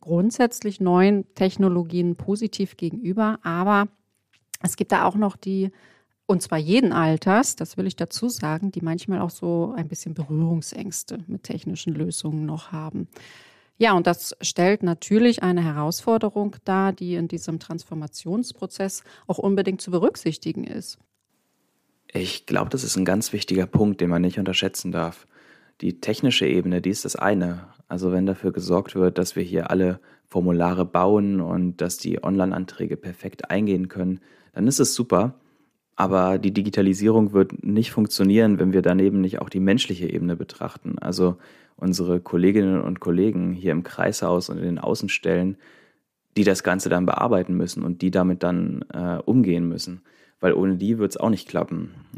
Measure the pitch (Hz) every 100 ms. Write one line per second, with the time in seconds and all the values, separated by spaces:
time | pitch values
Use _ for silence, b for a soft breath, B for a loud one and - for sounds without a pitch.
0 | 165 170 214 - 240 - 208 - 185 180
1 | 196 208 - - 190 - 190 175 165 175
2 | 175 170 - 208 220 - 190 - 170 214
3 | 196 196 214 220 170 170 196 202 202 _
4 | _ _ _ _ _ - 180 - 214 180
5 | 185 202 202 - 190 190 190 b b b
6 | b b - 180 - 160 151 233 214 -
7 | 160 156 190 208 - - 160 190 190 -
8 | 170 - 240 - 151 160 196 175 165 170
9 | - 185 170 - 175 170 170 240 156 165
10 | 170 160 143 156 165 165 - - 202 -
11 | - - 170 190 - 165 - 175 175 147
12 | 170 - 151 156 151 156 - 160 156 -
13 | 170 B B B B B B B 226 185
14 | 175 170 - - - - 180 214 180 165
15 | - 214 240 226 185 175 165 147 151 -
16 | - 226 214 208 208 - - 190 196 190
17 | 180 170 170 170 - 165 - 165 - 160
18 | 151 - 165 214 247 - 190 - 196 -
19 | B B B 180 196 196 190 185 - 175
20 | 214 - 165 156 160 - - - - -
21 | _ _ _ _ _ _ _ _ _ _
22 | _ - 92 - - - - 131 - 95
23 | 90 101 - 104 - 92 92 - 104 98
24 | 87 87 90 104 92 92 95 - 92 85
25 | 82 - _ b b b b b 92 -
26 | - 107 131 - 76 87 90 90 92 104
27 | - - 98 101 87 87 87 _ - 90
28 | 92 90 98 95 95 - 90 92 98 95
29 | 92 - 92 - 87 92 - 92 92 90
30 | b b b 92 90 85 87 90 90 87
31 | 92 104 101 98 87 90 90 87 87 -
32 | 87 85 - 98 92 92 92 - 87 -
33 | 92 90 110 - - 98 104 92 92 98
34 | 90 92 b b b - 113 139 131 -
35 | 117 90 123 - b b b b _ -
36 | 95 95 92 95 101 101 101 104 98 95
37 | 107 113 104 98 92 - - 104 117 -
38 | 104 - 98 107 110 98 92 95 90 95
39 | 98 98 92 - - 95 95 101 - 90
40 | 90 85 87 85 - - - - 82 -
41 | - 92 90 90 B B B B 92 90
42 | 90 90 - 87 90 104 95 92 - 90
43 | 90 87 107 90 90 92 92 78 87 -
44 | 90 - 90 90 - 90 87 82 - 107
45 | 101 - 90 87 92 101 b b b b
46 | b _ _ 104 98 92 - 92 - 90
47 | 90 - 120 98 90 90 87 - - 87
48 | 90 92 92 92 90 90 90 - - -
49 | 87 87 - 127 98 87 85 82 - 90
50 | b b b b 92 - 95 90 101 113
51 | 98 - 113 101 - 85 82 85 85 87
52 | -